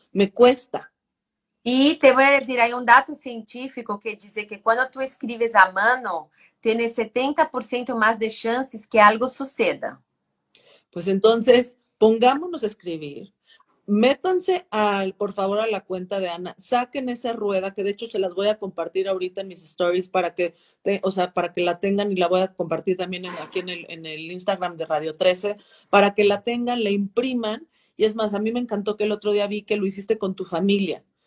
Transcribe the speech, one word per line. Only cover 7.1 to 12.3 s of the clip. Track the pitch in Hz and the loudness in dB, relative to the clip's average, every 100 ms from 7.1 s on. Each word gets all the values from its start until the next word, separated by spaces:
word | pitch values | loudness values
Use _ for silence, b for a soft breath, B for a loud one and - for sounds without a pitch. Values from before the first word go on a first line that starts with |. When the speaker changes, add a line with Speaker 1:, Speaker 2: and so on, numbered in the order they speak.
| 247 269 294 311 | -2 -2 0 0
Speaker 2:
por | 247 | -2
ciento | 214 247 240 | -6 -6 -4
más | 233 214 226 | 0 0 0
de | 214 | -4
chances | 220 226 240 262 220 - | -4 -4 -4 -4 -12 -2
que | 220 | 6
algo | 208 220 254 | 6 6 -4
suceda. | - 269 - 190 - 107 - _ _ _ _ _ _ b b b | -6 -12 -2 -2 -2 -8 -14 _ _ _ _ _ _ b b b
Speaker 1:
Pues | 175 175 | -8 -2
entonces, | 190 208 233 226 247 247 - _ _ | 4 4 4 6 6 6 -6 _ _
pongámonos | 220 226 240 | 4 6 4